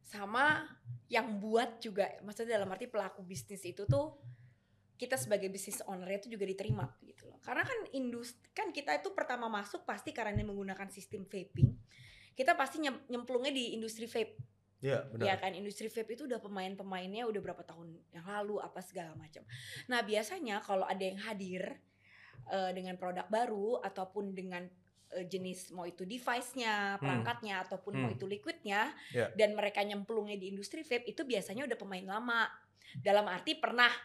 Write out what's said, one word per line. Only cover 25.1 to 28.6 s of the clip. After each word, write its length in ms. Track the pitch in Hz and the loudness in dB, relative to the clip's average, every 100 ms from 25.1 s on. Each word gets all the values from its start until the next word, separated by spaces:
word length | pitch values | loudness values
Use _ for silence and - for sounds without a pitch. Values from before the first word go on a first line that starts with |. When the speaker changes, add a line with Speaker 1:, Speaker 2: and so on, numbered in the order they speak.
| 180 | -6
Speaker 1:
jenis 480 | 175 185 185 180 - | -2 -2 -2 -6 -8
mau 140 | 180 175 | -8 -8
itu 180 | 170 | -6
device-nya, 720 | 185 247 254 240 254 262 226 208 202 | -6 -4 0 0 -2 -2 0 2 0
Speaker 2:
Hmm. 60 | 202 | 0
Speaker 1:
perangkatnya, 540 | - 240 233 240 214 190 | 2 2 2 -2 -2 -4
ataupun 340 | 180 190 - 135 | -2 -6 -2 0
mau 120 | 123 | 0
Speaker 2:
Hmm. 80 | - | 0
Speaker 1:
itu 80 | 190 | -4
liquidnya, 680 | 208 320 330 | -4 -4 -6